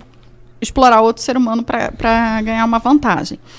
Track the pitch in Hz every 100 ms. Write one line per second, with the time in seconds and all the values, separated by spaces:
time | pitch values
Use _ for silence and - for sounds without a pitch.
0 | - - - - - - 220 - 254 220
1 | 226 233 - 254 226 233 233 233 - -
2 | 226 226 226 220 220 226 226 226 247 294
3 | 262 175 - - -